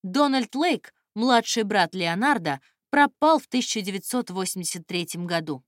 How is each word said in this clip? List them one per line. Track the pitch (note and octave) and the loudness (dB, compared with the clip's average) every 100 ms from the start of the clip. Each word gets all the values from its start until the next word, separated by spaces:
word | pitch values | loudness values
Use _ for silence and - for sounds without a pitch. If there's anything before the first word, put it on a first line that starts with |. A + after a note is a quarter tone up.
Дональд | F#3 F#3 C#4+ C4+ A#3+ C4 | -4 0 2 2 -2 -2
Лейк, | F4 C#4+ - _ _ | 0 0 -4 _ _
младший | G#3 B3 B3+ - A#3 | -2 2 4 2 -2
брат | G#3 G#3 E3+ | 0 2 0
Леонардо, | F#3 E3+ F3 C4 F3 D#3+ C#3 _ _ _ | 0 -4 0 0 0 -2 -6 _ _ _
пропал | C#4+ C#4+ _ D4+ D#4 | 2 2 _ 4 4
в | - | 2
тысяча | B3+ A#3+ A3 | -2 -2 -4
девятьсот | F#3+ G3 - B3+ A#3+ | -4 -6 -4 -4 -4
восемьдесят | F#3 F#3+ F#3+ E3+ F3+ D#3+ | -4 -6 -4 -6 -8 -6
третьем | F3+ E3+ E3+ F3 | -6 -6 -8 -2
году. | E3+ D#3+ C3+ | -2 -2 -8